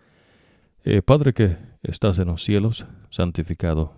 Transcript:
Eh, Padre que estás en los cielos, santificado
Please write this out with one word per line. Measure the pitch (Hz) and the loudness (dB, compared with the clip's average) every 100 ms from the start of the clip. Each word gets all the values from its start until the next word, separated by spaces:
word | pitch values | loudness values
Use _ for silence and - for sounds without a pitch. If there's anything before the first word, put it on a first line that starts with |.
| _ _ _ _ _ _ _ _ | _ _ _ _ _ _ _ _
Eh, | - 101 | -2 -2
Padre | - 147 139 | 4 4 4
que | 117 101 85 - - | 2 2 0 -8 -12
estás | - - 110 90 | -10 -2 0 0
en | 87 | 0
los | 85 | -2
cielos, | - 101 110 110 - - - | 0 0 0 -4 -10 -20 -20
santificado | - 87 85 - 82 85 80 80 | -4 -4 -2 -6 -4 -2 -2 -4